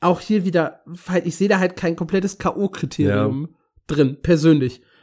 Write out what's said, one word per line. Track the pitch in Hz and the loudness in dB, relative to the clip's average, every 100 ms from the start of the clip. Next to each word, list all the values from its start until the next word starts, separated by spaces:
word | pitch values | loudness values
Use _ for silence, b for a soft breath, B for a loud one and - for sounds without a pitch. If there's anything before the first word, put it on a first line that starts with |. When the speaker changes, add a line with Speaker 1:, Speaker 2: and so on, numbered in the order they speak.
Speaker 1:
auch | 180 175 | 0 0
hier | - 214 | 0 0
wieder, | 185 170 156 - - 170 - | 0 0 -2 -6 -18 -16 -4
halt, | 180 170 | -2 -2
ich | - | 0
sehe | 202 | 0
da | 190 | 2
halt | 185 185 | 0 -2
kein | 175 165 | -4 -4
komplettes | 175 190 190 - | -2 -2 -2 -4
K-O-Kriterium | 185 - 202 - 135 - 98 101 107 135 156 | -4 -2 -4 -4 -6 -2 0 2 0 -2 -6
Speaker 2:
Ja. | _ _ _ - | _ _ _ -4
Speaker 1:
drin, | 147 139 143 | 2 2 0
persönlich. | - 170 156 156 127 - b b | 2 4 6 4 2 -6 b b